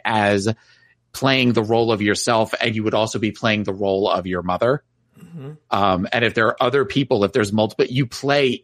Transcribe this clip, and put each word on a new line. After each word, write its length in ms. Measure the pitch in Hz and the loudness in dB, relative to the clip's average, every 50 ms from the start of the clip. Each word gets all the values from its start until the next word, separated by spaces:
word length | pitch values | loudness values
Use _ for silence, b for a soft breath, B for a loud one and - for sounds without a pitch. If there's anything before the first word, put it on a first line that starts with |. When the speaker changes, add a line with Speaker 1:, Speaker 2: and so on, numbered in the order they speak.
| - | -2
Speaker 1:
as 500 | 107 113 107 104 101 104 101 98 113 113 b b b b b b b b b _ _ - | 0 0 2 2 2 2 2 0 -2 -2 b b b b b b b b b _ _ -6
playing 400 | - 131 135 131 131 123 123 110 | -2 0 2 2 2 2 2 2
the 100 | 117 107 | 2 0
role 300 | 107 117 117 117 113 113 | 2 2 2 2 2 0
of 80 | 98 | 2
yourself, 520 | 104 104 98 - - 123 117 110 110 - - - | 2 0 0 0 0 2 2 2 2 0 -2 -2
and 160 | 120 120 110 | -2 -2 -2
you 80 | 110 107 | -2 -2
would 100 | 110 - | 0 0
also 240 | 107 110 110 - | 0 0 -2 -2
be 140 | 104 110 107 | -2 -4 -4
playing 320 | 101 - - 113 107 107 98 | -4 -2 -2 0 0 0 -2
the 100 | 98 95 | -4 -6
role 360 | 98 104 98 95 95 101 92 | -4 -2 -2 0 0 0 0
of 180 | 87 92 87 | 0 -2 -2
your 140 | 92 92 90 | -4 -6 -4
mother. 420 | 87 90 90 87 117 123 139 151 - _ _ _ _ _ _ | -2 -4 -2 0 0 0 0 -2 -4 _ _ _ _ _ _
Speaker 2:
Mm-hmm. 340 | - - 170 170 156 131 143 156 - _ - | -20 -20 -20 -18 -16 -16 -16 -18 -20 _ -4
Speaker 1:
Um, 340 | 117 98 101 98 92 87 101 - | -2 0 2 2 2 0 0 -2
and 140 | - 120 117 | 0 0 0
if 80 | 110 - | 0 0
there 140 | 117 113 | 2 0
are 140 | 117 - - | 0 0 0
other 220 | 127 123 131 139 135 | 0 0 0 0 -2
people, 400 | - - 139 139 - 123 104 101 | 0 0 -2 0 2 2 2 2
if 80 | 95 | 2
there's 220 | - 127 107 98 107 | 2 0 0 2 2
multiple, 320 | 107 110 107 - - 147 | 0 0 0 0 -2 -2
you 200 | - - 139 135 | 0 0 -2 -4
play 560 | 120 - - 135 143 143 143 139 127 120 - | -4 -6 -4 -2 0 2 2 2 0 0 -4